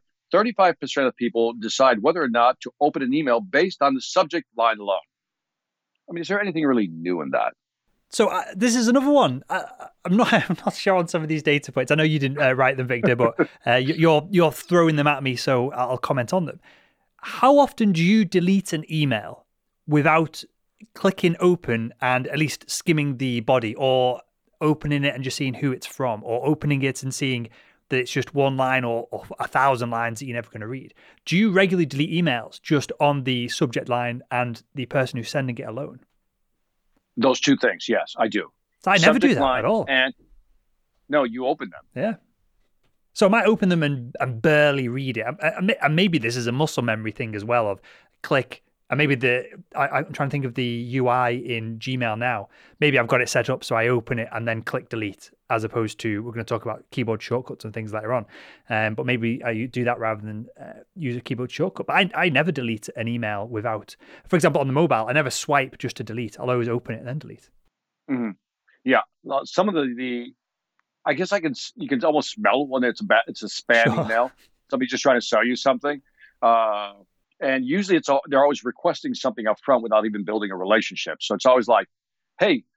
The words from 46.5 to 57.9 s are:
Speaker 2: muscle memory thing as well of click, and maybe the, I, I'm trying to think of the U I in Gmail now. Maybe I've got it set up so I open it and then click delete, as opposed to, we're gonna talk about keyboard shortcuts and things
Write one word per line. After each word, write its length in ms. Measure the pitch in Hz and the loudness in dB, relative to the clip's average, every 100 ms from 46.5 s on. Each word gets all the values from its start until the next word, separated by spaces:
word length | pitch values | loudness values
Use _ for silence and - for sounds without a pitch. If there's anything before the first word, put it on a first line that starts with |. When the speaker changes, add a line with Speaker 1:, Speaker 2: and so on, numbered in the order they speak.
Speaker 2:
muscle 320 | 123 156 - | -2 -2 -2
memory 260 | 120 110 110 | -2 -2 -4
thing 240 | - 117 | -8 -8
as 100 | 104 | -6
well 240 | 110 120 107 | -2 0 0
of 120 | 95 - - _ _ | -4 -10 -20 _ _
click, 400 | - 143 - - _ _ - | -2 -2 -2 -10 _ _ -6
and 60 | 135 | 0
maybe 200 | 147 135 | 0 2
the, 280 | 127 123 - - - | 2 0 -4 -14 -10
I, 140 | - 143 | -4 -2
I'm 240 | 139 156 | -2 -4
trying 160 | 143 139 | -4 -4
to 40 | |
think 120 | 143 | -4
of 100 | 131 | -6
the 100 | 120 | -4
U 440 | 123 120 120 131 123 | -4 -4 -4 -2 0
I 220 | 123 123 | 2 0
in 480 | 123 120 117 113 113 | -2 -4 -6 -6 -8
Gmail 360 | 131 127 120 107 | -6 -4 -4 -2
now. 300 | 123 113 101 _ - - | -4 -4 -8 _ -16 0
Maybe 180 | 151 135 | 2 4
I've 100 | 117 | 4
got 120 | 127 | 2
it 80 | 120 | 2
set 220 | 131 120 | 0 0
up 140 | 127 | -2
so 100 | - | -2
I 140 | 113 117 | 0 2
open 300 | 123 110 120 | 0 0 -6
it 80 | 113 | -6
and 140 | 117 117 | -6 -4
then 160 | 113 | -6
click 260 | 110 131 127 | -4 -8 -6
delete, 420 | 113 107 95 - _ - | -8 -8 -10 -20 _ -4
as 140 | 113 | -2
opposed 340 | 110 117 110 - | -2 -4 -4 -4
to, 220 | 117 104 | -6 -6
we're 80 | 120 | -8
gonna 140 | 117 | -10
talk 180 | 110 113 | -6 -6
about 200 | 117 107 - | -6 -10 -10
keyboard 300 | - 113 110 | -6 -4 -4
shortcuts 440 | - 120 127 123 110 | -4 -6 -6 -14 -12
and 80 | |
things 180 | 110 107 | -10 -8